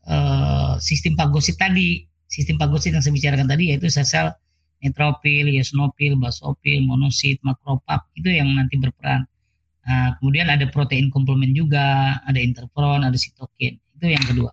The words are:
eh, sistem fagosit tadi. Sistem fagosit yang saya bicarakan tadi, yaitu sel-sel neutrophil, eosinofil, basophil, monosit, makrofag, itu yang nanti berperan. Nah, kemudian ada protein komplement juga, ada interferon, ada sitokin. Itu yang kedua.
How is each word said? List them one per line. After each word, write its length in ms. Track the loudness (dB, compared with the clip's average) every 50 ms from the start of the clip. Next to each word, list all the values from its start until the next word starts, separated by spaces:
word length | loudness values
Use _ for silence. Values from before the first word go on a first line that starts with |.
| _
eh, 680 | -2 0 0 2 2 2 2 2 2 2 2 2 0 0 -2
sistem 360 | -2 -2 -2 0 0 0 0
fagosit 420 | 2 2 2 2 2 0 0 0
tadi. 480 | 0 0 0 2 2 2 0 -2 -4 -6 _ _ _ _
Sistem 300 | _ -6 -6 -2 -2 0
fagosit 400 | 0 0 0 0 0 0 0 0
yang 80 | 0 2
saya 80 | 2 0
bicarakan 340 | 0 0 0 0 2 2
tadi, 240 | 2 2 2 2 2
yaitu 180 | 0 0 0 0
sel-sel 440 | 0 2 0 0 0 0 -2 -2 -4 _ _ _ _ _ _ _ _ _
neutrophil, 680 | -4 -4 0 0 0 0 0 0 0 0 0 2 2 2
eosinofil, 680 | 2 0 0 0 0 0 0 0 -2 _ 0 0 2
basophil, 640 | 0 0 -2 -4 -6 -6 -8 -8 _ _ -2 0 0 0
monosit, 560 | 0 2 2 0 0 -2 -2 -2 -2 -2 -2
makrofag, 640 | -2 -4 -6 -4 _ -4 -4 -4 _ -4 -4 -4 -4 _ _
itu 160 | -6 -2 -2 0
yang 180 | 2 2 2
nanti 240 | 2 0 0 0 0
berperan. 460 | 0 -2 -2 -4 _ -4 -2 -2 -2 -2 -6 _ _ _ _ _ _ _ _ _ _ _
Nah, 320 | -2 0 0 0 0 -2 0
kemudian 280 | 0 0 2 2 2 2
ada 160 | 2 0 0
protein 440 | 0 0 -2 -2 0 0 0 0 0
komplement 420 | 0 0 0 2 2 2 2 2 2
juga, 680 | 2 2 2 2 2 2 2 2 2 2 0 0 -2 -2
ada 160 | -2 0 0
interferon, 640 | 0 0 -2 -4 -8 -10 _ -2 0 2 2 2 0
ada 120 | 0 0
sitokin. 600 | -2 -4 -6 _ _ -20 -20 _ _ -6 -6 -6 -8 _ _ _
Itu 120 | -4 -2 0
yang 140 | 0 0 0
kedua. 260 | 0 0 0 -2 -4